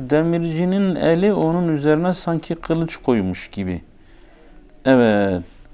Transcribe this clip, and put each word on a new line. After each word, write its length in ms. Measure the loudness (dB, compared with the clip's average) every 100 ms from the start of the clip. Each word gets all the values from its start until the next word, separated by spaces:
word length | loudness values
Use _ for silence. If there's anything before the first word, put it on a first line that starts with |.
| -2
Demircinin 880 | 0 2 0 -2 -2 -2 0 0 0
eli 380 | 0 2 2
onun 340 | 2 0 0 0
üzerine 460 | 0 2 2 0
sanki 420 | -2 -4 -4 -4 -8
kılıç 420 | -4 -4 -4 -4
koymuş 500 | 0 0 0 -6 -10
gibi. 300 | -8 -6 -8 -10 -20 -20 -20 -20 -20 -20 -20 -20 -4 2
Evet. 560 | 4 4 4 2 -2 -6 -16 -20